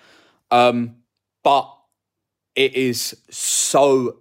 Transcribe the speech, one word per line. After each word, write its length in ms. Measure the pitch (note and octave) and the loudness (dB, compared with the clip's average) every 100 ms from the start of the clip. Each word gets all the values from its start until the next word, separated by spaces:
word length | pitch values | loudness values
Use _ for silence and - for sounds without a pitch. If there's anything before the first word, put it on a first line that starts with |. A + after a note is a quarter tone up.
| _ _ _ _ _ | _ _ _ _ _
Um, 440 | A#2+ B2 A#2+ A#2 - _ _ _ _ | 2 2 0 -6 -12 _ _ _ _
but 260 | C3+ C3+ - - _ _ _ _ _ _ _ - | 0 0 0 -12 _ _ _ _ _ _ _ -2
it 180 | C3+ B2+ | -2 0
is 400 | C3 A#2 - - _ | -2 -4 -8 -12 _
so, 880 | - - - - C#3 C#3+ C3 B2 - | -12 -6 -4 0 2 4 2 0 -8